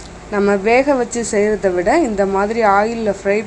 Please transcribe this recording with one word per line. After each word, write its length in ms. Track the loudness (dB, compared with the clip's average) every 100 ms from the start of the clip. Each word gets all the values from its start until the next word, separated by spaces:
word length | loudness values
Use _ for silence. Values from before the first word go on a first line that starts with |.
| -18 -18 -6
நம்ம 220 | -2 0 0 2
வேக 240 | 2 4 0
வச்சு 220 | -2 -4 -4
செய்கிறத 340 | 0 0 0 0 0
விட 140 | 2 2 2
இந்த 140 | 0 0 0
மாதிரி 240 | 0 2 2 4
ஆயில்ல 320 | 2 -2 -4 -2
ஃப்ரை 180 | -2 -2